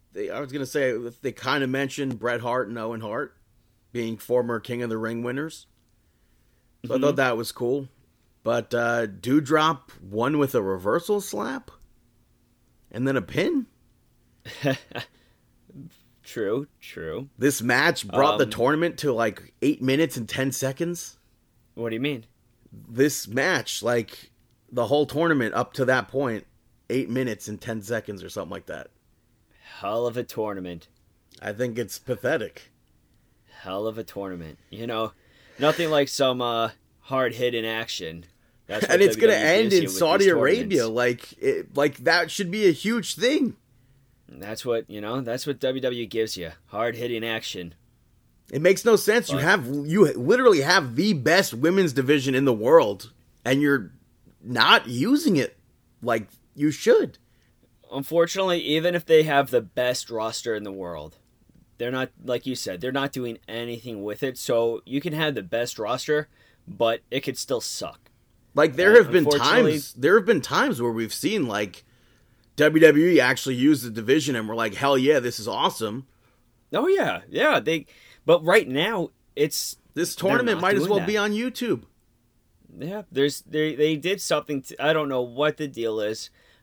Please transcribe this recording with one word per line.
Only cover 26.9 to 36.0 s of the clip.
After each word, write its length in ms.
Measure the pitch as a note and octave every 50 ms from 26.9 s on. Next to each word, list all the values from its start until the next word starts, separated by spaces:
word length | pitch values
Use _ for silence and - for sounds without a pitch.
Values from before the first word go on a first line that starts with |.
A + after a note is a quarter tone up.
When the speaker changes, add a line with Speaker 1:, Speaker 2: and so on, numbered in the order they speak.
| A#2 C3+ - F2+
Speaker 1:
minutes 380 | A#2+ C3 C3 A#2+ G#2 G2 -
and 120 | G#2+ G#2+ -
ten 200 | - A#2 A2+ A2
seconds 420 | G2 G#2 A#2 A2 - - G2+ F2+ F2
or 60 | F2+
something 220 | - G#2 F2 E2
like 140 | F#2+ F#2 -
that. 240 | - D#2+ C2+ - - _ _ _ _ _ _ _ _ _ _ _ _ _ _ - - - -
Speaker 2:
Hell 260 | G2+ G2+ A2 A#2 A#2+
of 100 | A#2+ A2
a 60 | B2 A2+
tournament. 640 | - - A#2 A2 G#2+ G2 F#2+ F2+ F2+ F2 E2+ - _ _ _ _ _ _ _ _ _ _ -
Speaker 1:
I 100 | - G#2 G2+
think 240 | G#2+ B2+ A#2+ A2
it's 220 | A#2+ A2+ G2 - -
pathetic. 720 | - C3 B2 - - B2+ D#3+ C3+ G#2 - - - - _ _ _ _ _ _ _ _ _ _ _ _ _ _ _ _ _ - -
Speaker 2:
Hell 240 | - F#2 F#2+ G2+ G#2+
of 100 | A2 G#2+
a 60 | A2+ F2+
tournament. 540 | - - G2+ G2 F#2+ F2+ F2 D#2+ D#2 - - _ _
You 180 | G2 G#2+ A#2
know, 260 | A#2+ A2+ A2 A2+ G#2+ - _ _ _ _ _ _ _ - -
nothing 300 | C#3 D3+ D3+ F3 E3+ D#3
like 180 | D#3 C#3+